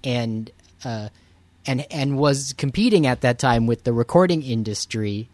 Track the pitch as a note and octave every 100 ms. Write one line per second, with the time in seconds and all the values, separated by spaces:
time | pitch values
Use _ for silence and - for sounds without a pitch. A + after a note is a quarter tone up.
0 | C3 A#2+ A#2 A2 A2 _ _ _ B2+ A2+
1 | G#2 - _ _ _ _ - B2+ - C#3+
2 | C#3 C#3 D3 C#3 - - C#3 F#3 A#3 G3+
3 | C3+ B2 B2+ A#2+ C3 A#2 A2+ A2+ B2 A#2
4 | A#2 F3 F#3 E3 C3 A2+ G#2+ G2+ - A2
5 | G#2 G2+ A2+